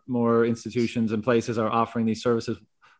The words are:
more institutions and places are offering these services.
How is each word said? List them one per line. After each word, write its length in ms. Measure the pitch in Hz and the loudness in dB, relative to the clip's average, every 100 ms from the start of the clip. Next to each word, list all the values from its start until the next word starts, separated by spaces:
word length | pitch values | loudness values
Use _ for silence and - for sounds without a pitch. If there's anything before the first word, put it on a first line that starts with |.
| - | -6
more 380 | 120 117 117 | 0 2 4
institutions 680 | 117 117 110 123 117 120 110 | 2 0 -4 -2 -2 0 -2
and 120 | 110 | 0
places 320 | 117 117 113 113 | 2 0 2 -2
are 140 | 110 | 0
offering 340 | 117 113 117 | 0 0 0
these 180 | 113 107 | -2 0
services. 360 | 123 117 113 107 _ _ _ | 0 0 -2 -8 _ _ _